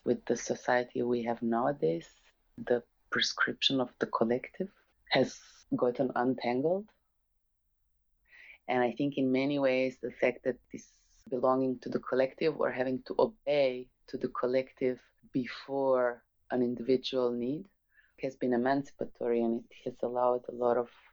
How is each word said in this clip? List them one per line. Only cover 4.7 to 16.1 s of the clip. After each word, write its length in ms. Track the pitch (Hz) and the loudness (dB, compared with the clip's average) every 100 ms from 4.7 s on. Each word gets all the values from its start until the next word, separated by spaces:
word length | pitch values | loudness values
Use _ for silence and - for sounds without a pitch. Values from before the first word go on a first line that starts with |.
| _ _ _ - | _ _ _ -2
has 280 | 143 123 - - - - 135 | 0 0 -2 -20 -18 -6 0
gotten 360 | 123 120 127 - | 0 0 -2 0
untangled. 680 | 123 123 120 123 151 190 214 _ _ _ _ _ _ _ _ _ _ _ _ _ _ - - - - | 0 0 0 0 0 0 -4 _ _ _ _ _ _ _ _ _ _ _ _ _ _ -20 -20 -12 -2
And 140 | 127 | 0
I 120 | 123 | 0
think 240 | - 143 135 | 0 -2 0
in 140 | 131 | 0
many 280 | 127 139 143 | 2 0 2
ways, 380 | 135 127 131 - | 2 2 0 -4
the 100 | 123 | -10
fact 340 | - 127 120 131 | -2 0 0 -4
that 120 | 120 _ | -6 _
this 160 | - - _ _ _ - | -18 -18 _ _ _ -8
belonging 500 | 127 131 131 131 123 | 0 2 2 0 -2
to 100 | 123 | -4
the 100 | 123 | -6
collective 600 | - 123 131 - 160 151 | -2 0 0 0 -2 0
or 120 | 131 | 0
having 300 | 123 131 127 - | 0 -2 -2 -2
to 80 | - | 0
obey 680 | 120 - - 147 135 127 127 _ - | 0 0 0 2 2 0 -10 _ -12
to 100 | 127 | -6
the 120 | 127 | -6
collective 680 | - 123 131 131 - 127 123 _ _ - | -2 0 0 0 -2 -2 -2 _ _ -6
before 920 | 139 117 - - 139 135 127 123 | -4 -4 -8 -6 -2 2 4 2